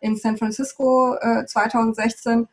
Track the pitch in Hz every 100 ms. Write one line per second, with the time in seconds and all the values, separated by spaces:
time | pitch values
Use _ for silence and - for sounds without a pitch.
0 | 220 214 220 214 220 214 269 - 262 254
1 | 254 - 233 226 - 220 214 233 226 220
2 | 220 - 240 233 226